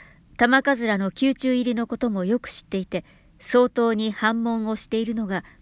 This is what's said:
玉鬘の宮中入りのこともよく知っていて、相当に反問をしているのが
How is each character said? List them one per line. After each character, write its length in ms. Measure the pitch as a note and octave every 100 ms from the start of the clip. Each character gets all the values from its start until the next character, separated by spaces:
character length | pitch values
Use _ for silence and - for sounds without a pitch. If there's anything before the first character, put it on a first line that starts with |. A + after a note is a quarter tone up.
| - - _ -
玉 260 | A#3+ C4
鬘 360 | C4+ C4 A#3 G3+
の 120 | G3 -
宮 160 | C4+
中 200 | C4 C4
入 100 | B3+
り 100 | A#3+
の 120 | A#3 A#3
こ 120 | A#3
と 120 | A#3+
も 140 | G3+
よ 160 | F#3 B3
く 80 | -
知 140 | -
っ 20 |
て 140 | - F#3+
い 80 | F#3
て、 180 | F#3 - - _ _
相 320 | - B3 B3
当 240 | - A#3
に 180 | G#3+ A3
反 300 | G3+ G#3+ A3+
問 240 | A#3 A3+ A3
を 100 | A3
し 120 | -
て 100 | A3
い 60 |
る 100 | A3+
の 120 | A3+ G#3
が 180 | F#3+ - -